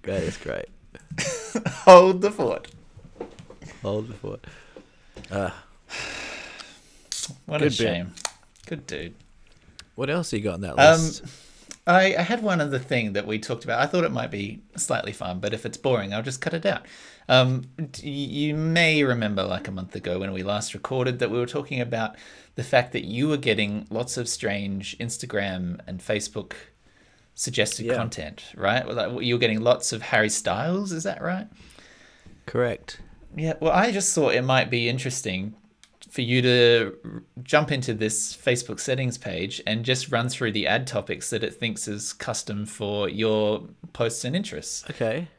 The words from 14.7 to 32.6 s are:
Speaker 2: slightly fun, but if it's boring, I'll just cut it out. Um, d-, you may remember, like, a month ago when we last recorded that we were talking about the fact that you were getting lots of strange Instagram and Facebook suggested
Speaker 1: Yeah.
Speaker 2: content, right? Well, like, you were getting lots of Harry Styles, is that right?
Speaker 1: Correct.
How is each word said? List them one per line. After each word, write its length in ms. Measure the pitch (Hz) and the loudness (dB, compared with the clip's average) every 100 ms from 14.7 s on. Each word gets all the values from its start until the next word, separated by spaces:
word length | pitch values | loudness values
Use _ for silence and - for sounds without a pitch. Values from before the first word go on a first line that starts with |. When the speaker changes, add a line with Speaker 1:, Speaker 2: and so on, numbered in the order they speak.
| - | -8
Speaker 2:
slightly 360 | - 120 98 | -2 -2 -2
fun, 280 | 104 90 90 | -8 -6 -4
but 140 | 104 | -4
if 120 | 110 113 | -4 -6
it's 120 | - | -4
boring, 360 | 135 120 98 | 0 0 0
I'll 80 | 104 | -4
just 160 | 117 131 | -6 -6
cut 120 | - | -4
it 120 | 85 196 | -2 -2
out. 200 | - - - - - - | -2 -8 -20 -20 -20 4
Um, 360 | 127 127 127 131 - 151 | 6 6 0 -6 -10 -10
d-, 180 | - 147 | -10 -8
you 460 | 139 143 143 151 151 | -6 -6 -2 -2 0
may 480 | 160 165 165 151 | 2 4 6 6
remember, 400 | 139 117 107 98 | 4 4 0 0
like, 240 | 95 92 - | 0 -2 -4
a 40 | |
month 240 | 95 92 - | -8 -8 -6
ago 240 | 92 90 | -4 -2
when 120 | 98 | -2
we 120 | 95 | -4
last 300 | 95 104 - | -2 -2 -4
recorded 460 | 101 - 131 123 120 | -8 -4 -2 0 0
that 120 | 120 | -2
we 60 | 117 | 0
were 60 | 120 | -2
talking 340 | 151 135 127 | -4 -6 -6
about 340 | 117 113 110 - - - - - | -4 -2 -4 -8 -20 -20 -14 -10
the 80 | |
fact 280 | 123 127 127 | 2 2 2
that 120 | 127 - | -4 -4
you 220 | 113 147 | -2 0
were 100 | 147 | 2
getting 500 | 127 107 104 104 107 | 2 2 0 -4 -6
lots 280 | 110 127 - | -6 -4 -6
of 100 | 120 | -6
strange 680 | - 113 101 98 98 98 - | -4 -4 -4 -4 -6 -8 -10
Instagram 800 | 117 - 120 104 98 92 90 87 - | -8 -8 -4 -4 -2 -4 -6 -6 -10
and 120 | 92 | -12
Facebook 540 | - 107 - 107 95 - - _ _ _ _ _ _ | -4 -4 -4 -10 -10 -16 -18 _ _ _ _ _ _
suggested 520 | - - 117 104 - 117 | -8 -4 0 0 -2 -2
Speaker 1:
Yeah. 80 | 123 | -2
Speaker 2:
content, 480 | 113 - 76 73 - - | -2 -6 -10 -12 -18 -2
right? 300 | 98 123 - | 2 2 0
Well, 100 | 120 | -2
like, 300 | - 123 123 | -2 -2 0
you 80 | 120 | 2
were 40 | |
getting 220 | 117 107 | 4 4
lots 300 | 117 127 - | 4 4 2
of 100 | 113 | -4
Harry 260 | - 113 107 | 0 2 2
Styles, 600 | - - 95 151 185 202 | 0 -2 0 0 -2 -4
is 120 | 165 | -4
that 180 | 185 - | -6 -4
right? 260 | 170 185 214 - - - - - - _ - - - | -4 -6 -8 -18 -20 -20 -20 -20 -20 _ -20 -20 -6
Speaker 1:
Correct. 540 | 117 | 0